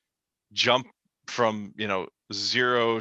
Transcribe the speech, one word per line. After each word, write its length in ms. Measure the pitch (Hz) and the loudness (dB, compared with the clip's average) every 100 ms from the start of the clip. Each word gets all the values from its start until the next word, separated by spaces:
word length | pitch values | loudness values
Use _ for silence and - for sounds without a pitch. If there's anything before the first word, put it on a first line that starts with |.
| _ _ _ _ _ | _ _ _ _ _
jump 340 | 104 120 127 123 _ _ _ - | 0 4 2 0 _ _ _ -10
from, 460 | - 117 107 101 104 | 0 0 0 -10 -8
you 120 | 107 | -4
know, 180 | 95 - _ - | -4 -6 _ -14
zero 680 | 101 101 123 123 123 113 113 | -8 -2 0 2 2 2 0